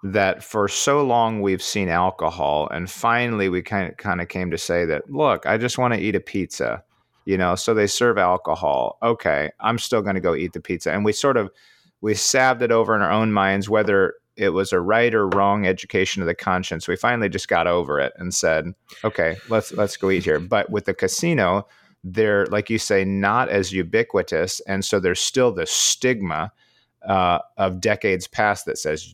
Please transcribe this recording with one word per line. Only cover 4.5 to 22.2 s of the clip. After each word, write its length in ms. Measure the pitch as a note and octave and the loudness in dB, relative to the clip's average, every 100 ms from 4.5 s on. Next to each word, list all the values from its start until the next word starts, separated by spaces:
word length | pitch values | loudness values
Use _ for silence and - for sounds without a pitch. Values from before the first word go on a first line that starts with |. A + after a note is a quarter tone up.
to 60 | E2 | -4
say 280 | - F2 E2+ | -2 -2 0
that, 240 | D2 - | -2 -4
"Look, 340 | C#3 D3+ F#2+ - | -2 0 0 0
I 120 | A2 | -2
just 200 | A#2+ - | -2 -2
wanna 200 | B2+ A2+ | 0 0
eat 180 | F#2+ G2 | 0 -2
a 40 | |
pizza," 640 | - G2+ F2+ - A#1+ A1+ _ _ _ _ - | -4 -6 -6 -4 -4 -4 _ _ _ _ -2
you 120 | F#2+ | 0
know, 180 | F2+ F2+ | 0 0
so 180 | - | 0
they 140 | A2 G#2 | 2 2
serve 300 | - A#2+ G#2 | 2 2 4
alcohol. 800 | F2+ F#2 - D#2+ D2 C#2 A#1 - | 2 2 0 -2 0 0 -2 -2
Okay, 480 | A#2 A#2 F#2 C#2+ D#2 - | -2 0 0 0 -2 -4
I'm 180 | G#2+ A#2 | -2 -2
still 240 | - A#2 | 0 -2
gonna 200 | G2+ F#2+ | 0 -2
go 140 | F2 D#2 | 0 0
eat 180 | F2 | -2
the 80 | - | -8
pizza. 300 | - F2 - | -6 -4 -2
And 100 | E2+ | 0
we 80 | G#2 | 0
sort 240 | G#2 C#3+ B2 | 0 2 2
of, 120 | G2 _ _ _ _ _ | 0 _ _ _ _ _
we 120 | G#2+ | -2
salved 480 | G2+ - C3+ C3 A#2+ | 0 2 4 4 2
it 100 | A#2+ | 2
over 240 | A2+ A2+ A2 | 2 4 2
in 60 | |
our 100 | F#2+ | 2
own 200 | G#2 A2+ | 2 2
minds, 360 | G#2 G2 G2 G2+ | 2 2 2 2
whether 440 | G#2+ G#2 G2 F#2+ - _ - | 2 4 4 2 -2 _ -2
it 120 | G2+ | 0
was 220 | E2+ G2 | 0 0
a 80 | F#2+ | 0
right 340 | F2 A2 A#2+ | 2 2 4
or 140 | A2 G2 | 2 2
wrong 380 | F#2+ G2 G#2 F#2+ | 2 2 2 2
education 540 | F#2 - G2+ F#2+ - | 0 -2 -2 0 -2
of 40 | E2+ | -2
the 60 | |
conscience. 540 | F2 - F#2 F#2 E2 E2 | -2 0 -2 -2 -8 -4
We 80 | F2 | -2
finally 320 | A#2 A#2+ G#2 | 0 0 0
just 220 | F2+ - | -2 0
got 180 | F2 E2+ | 0 2
over 320 | F2 C#2+ C#2+ | 2 0 0
it 140 | C2+ - | -2 -4
and 180 | F2+ | -6
said, 400 | F2 F2 D#2+ D#2+ F2+ _ - | -2 0 0 -2 -10 _ -6
"Okay, 320 | A2 - E2 F#2 - | -6 -2 -2 -2 -2
let's, 240 | A2+ - | -2 -2
let's 240 | F#2 G2+ - | -2 -4 0
go 120 | G2 | 0
eat 140 | F#2+ | 0
here." 160 | F#2 D2+ | 2 0
But 300 | F2+ A2+ - | 0 -2 0
with 160 | G#2 - | -4 -4
the 80 | |
casino, 720 | F#2+ F#2+ - E3+ D#3 F#2 F#2+ G2+ _ _ _ F#2 | -2 -2 -2 0 2 2 2 -2 _ _ _ -10
they're, 400 | F#2 | 0